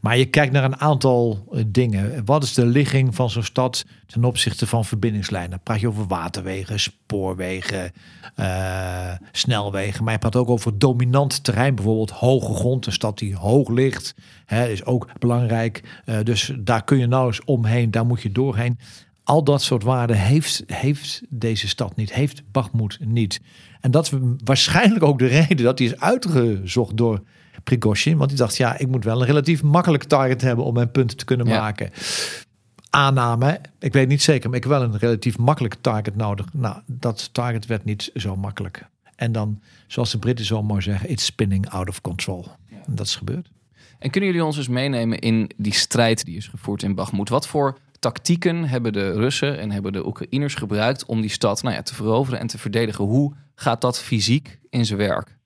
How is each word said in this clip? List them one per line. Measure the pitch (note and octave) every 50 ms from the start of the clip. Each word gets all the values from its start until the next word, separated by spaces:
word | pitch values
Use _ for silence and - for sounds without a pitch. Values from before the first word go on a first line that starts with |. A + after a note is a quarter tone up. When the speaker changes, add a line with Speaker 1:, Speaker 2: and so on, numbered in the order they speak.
Speaker 1:
Maar | - G#2+ A2+ B2
je | C3
kijkt | C3 - D3+ D3 C3+ B2+
naar | C#3 C3
een | C3+ C3 -
aantal, | C#3+ D3+ D3+ C3 - C3+ B2+ A#2+ A#2+ A#2 G#2+ G2 G2 - -
eh, | C3 A2+ A2
dingen. | F#2+ B2 B2 A#2+ G#2 G2 G2 G#2 C3 C#3+ G#2+
Wat | G2 C#3+ D#3 C#3
is | A#2+ -
de | - B2
ligging | A#2+ A#2+ C3+ C#3+ C3+ - C3+ C3 B2+ A#2
van | - B2+ A#2
zo'n | G2 A#2+ G#2+
stad | - _ - B2+ B2+ A#2+ - - _ - - _
ten | _ - A#2 A#2+
opzichte | B2+ A#2+ - - A#2+ - - - -
van | - A#2 A2
verbindingslijnen? | - - G#2 G2 A#2+ G#2+ G#2 G2 - G#2 F#2 F2 E2+
Dan | F#2 F2+ _
praat | - A2 G#2
je | G2+ A#2+
over | G#2 G#2 G#2+ F2+
waterwegen, | F#2 F2 F2 F2+ - F#2 F2+ F#2 F#2+ G2 F#2+ - A2+ G2
spoorwegen, | - - - _ _ _ G#2+ G2+ F#2+ F#2+ F#2 F#2 F#2 F#2 F#2+ F#2+ F2+ - G#2 F#2+ F#2 F2+ - - - - - - - - _
eh, | - G2+ F#2+ F#2 F#2 F#2+ F#2+ F#2 F#2+ F#2 F#2 F2+ F#2 F#2 F2+ F2+ F2+ - -
snelwegen. | _ - - C3 A#2+ G#2+ G2+ G2+ G2 G2 G2 G#2 G2 - A2+
Maar | A2 A2
je | G#2+
praat | - A2+ G#2
ook | B2 B2 A#2
over | B2 A2+ - A#2+ G#2 G2
dominant | C#3+ C3+ B2+ A#2+ B2 A#2+ B2 C#3 C#3+ C#3 - - -
terrein, | - G#2+ G#2 B2 C#3 C3+
bijvoorbeeld | G2+ G2 G#2+ A2 A2 A2 G#2
hoge | - - - B2 C3+ B2+ G#2 G#2+ G#2+
grond. | - G#2 A#2+ C3 B2+ -
Een | -
stad | G2 - - G#2+ G#2 -
die | - G2+ G2
hoog | F#2 D#2+ G2+ A#2 C#3+ C3+ G#2+
ligt, | A2+ B2 C3 C3+ B2 - - - - - - - - - _
hè, | _ G2+ A2+ B2 A#2+
is | G#2+ F#2+ -
ook | - B2 B2 A#2 - - -
belangrijk. | - A#2+ A#2+ A#2+ A#2+ A#2 A#2 A2+ A2+ A2+ G#2+ - - - - - -
Eh, | - A2+ A2 G#2+
dus | A2+ A#2+ A2 - - C#3 B2+
daar | G2+ G2 A#2+ A2+ -
kun | - C#3+ C3+
je | B2 A#2+
nauwelijks | B2 C3 C3 B2 - - -
omheen, | - C#3+ A#2+ A#2 G#2+ A#2 B2 A#2+ A2+
daar | G2 A#2 A2+
moet | A#2+ A#2+ A2
je | - G#2+
doorheen. | G2 B2 C3 C#3 A#2+ G#2 A#2 B2 B2 A#2+ - - - - - _ _ _ _
Al | - C#3+ D#3+ D3+
dat | C#3 C#3+ C#3
soort | - - C3+ A#2+ G2
waarden | A#2+ C3 B2+ A#2+ A#2 A#2 G2
heeft, | F#2 G2+ C3+ D#3+ D3+ - - - - -
heeft | - - - C#3 D3 C#3+ - - - - - -
deze | C#3+ A#2 G#2+ A#2 A2+ G#2 - G2+
stad | - - B2 G2 -
niet, | - A2 G2+ -
heeft | - C#3+ C#3+ - - - -
Bakhmut | - C3+ C3 - - A#2 A2 G2+ - - -
niet. | G#2+ A2+ A#2+ A2+ F#2+ - - - _ - - - - - _
En | - C3
dat | B2 D3+ E3
is | - C#3+ C3+ B2+ B2 A#2+ C3+ A2+
waarschijnlijk | G#2+ C3+ C3+ - - - F3+ A#3+ G#3 A3+ A3 E3
ook | D3 C#3+ B2
de | B2 B2+
reden | B2 D3+ E3 C#3+ F#3 C3 A#2+
dat | A#2+ C3 C3+
die | C3 A2+
is | - -
uitgezocht | C#3 E3 A#3 C4 - F3+ D#3+ C3 A#2+ A#2 G#2+ F#2 F#2+ F#2 - B2 A#2 - - A2
door | A#2+ A#2 A2 G2 - _ _ _ _ _ _ - -
Prigozhin. | - C3 A#2 G#2+ A2 G#2 G2+ - D3 E3 D#3
Want | C#3 C#3
die | C#3 C3+
dacht, | B2 G#2+ - -
ja, | B2+ A#2 - -
ik | C#3+ B2+
moet | C3 B2+ G2+
wel | A2 A2+ A#2+
een | B2+ B2
relatief | C#3+ D3 C#3 D3+ E3+ C#3 C3
makkelijk | D3 D3 F3 F3 F3+ D#3 C#3 -
target | - D3+ C#3 C3+ B2+ B2+ A2+
hebben | B2+ C3 A#2+ A#2 -
om | - A#2
mijn | A#2+ A#2+ A#2
punten | - C3+ C3 A#2 - -
te | -
kunnen | - C3 B2+ A#2+ A#2+
Speaker 2:
Ja. | A2+ G#2+
Speaker 1:
maken. | G#2+ G#2+ G#2 - - F#2+ - - - - - - - - - - - _ _ _ _ _ _ - _ -
Aanname, | - C#3+ C#3+ C#3 C3+ C3 A#2+ A#2+ A#2 A#2 B2+ C#3+ E3 - - - _ _
ik | - C#3 -
weet | C#3+ C3 B2+
niet | C#3 C#3+
zeker, | - - D#3 B2+ - -
maar | B2 B2
ik | A#2
heb | B2+ C#3+
wel | C#3
een | B2+ A#2 G#2+ G#2
relatief | G#2+ A#2+ A#2 A2 - B2 A2 -
makkelijk | A#2 C3 D#3 C#3+ B2+ G#2+ - -
target | _ B2+ A2+ G#2+ G#2 G#2+ G2
nodig. | G#2 G#2+ G#2 G2+ G2 G2 - -
Nou, | D3 B2 G#2+ G2 - -
dat | - B2+ B2 - B2 A2 - - - _
target | - A#2+ B2 A#2 A2+ G#2
werd | A#2+ A#2 G#2+ G2
niet | A2 G#2+ G#2 - - _
zo | - G2+ G#2 F#2+
makkelijk. | F#2 G2 G2 G2 - G2 F2+ - - - _ _ _ _ _ _
En | _ B2 A#2
dan, | A2+ A2+ G#2+ G#2+ G#2+ G#2 _ _ _ _ _ _
zoals | - - B2 A2+
de | - A#2
Britten | F#2 A2+ B2+ A#2 A2
zo | G2 A2+ A2 G#2+
mooi | G#2 G#2+ G2
zeggen, | F2 G2 G2+ F#2+ G2 -
"It's | D3 G#2 -
spinning | - - - A2+ G2+ G2 F#2+ G2 -
out | - F#2 F#2 F2+
of | F2+ -
control." | _ F2+ F2 F2+ - - F#2+ F2 E2 F2 - _ - _
Speaker 2:
Ja. | - G2+ -
Speaker 1:
En | - -
dat | - G2+
is | G2+ -
gebeurd. | - - - B2 F3+ F3 _ _ _ _ _ _ _ _ _ _ _
Speaker 2:
En | - C#3
kunnen | C#3+ F#3+ G3+ G3
jullie | F3+ E3+ E3
ons | D#3 D3 D3
eens | C3+ B2
meenemen | B2 B2+ C3 C#3 C3+ A#2+ A2+ A#2 A2 -
in | - A2+ A2+ A2 G#2+ - - _
die | G#2 G#2 G2
strijd | - - - - A#2+ A#2 A2+ A2+ A2+ -
die | - E2 E2+
is | G#2 -
gevoerd | - - - - G2+ G2 -
in | G2+ G2
Bakhmut? | F#2 F#2+ - - G2 G2+ -
Wat | A#2 - - -
voor | - D3+ C#3 C#3 C3+ - _ _ _ _
tactieken | - A#2+ A2 - _ - F3 E3+ F3 F3+ E3 E3+ E3 D3
hebben | B2+ B2+ A#2+ A#2 G#2+
de | G2+ G2 G2
Russen | F2 G#2+ A2+ C3+ C3+ - - C#3 C#3+ -
en | F#2+ G#2+
hebben | G2+ G2+ G2 F#2+ G2
de | F#2+ - -
Oekraïners | - - - - - C3+ C#3+ C#3+ C#3
gebruikt | - - G2+ G#2 G#2 G#2+ A#2+ C3+ C3 -
om | - A#2 A2+
die | A2 G#2
stad, | - - - A2 G2+ - -
nou | B2+ G#2
ja, | -
te | - - -
veroveren | - G#2 G#2+ A2 A#2+ C#3 C3 B2+ -
en | - A#2
te | - G2+
verdedigen? | - A2 G2+ A2+ A#2 G#2+ G#2 - G2+
Hoe | G2+ A2+ C3 C#3+ C#3+ C#3+ - _ _ _
gaat | _ - C#3 A#2 A#2
dat | - B2+ A#2+ -
fysiek | - - A#2+ A2 G2 G#2+ A#2+ D3+ - - - - _ _
in | - B2+ A#2
zijn | G#2+ G#2+ G2
werk? | G#2 G2 D#2 - - _ - _ _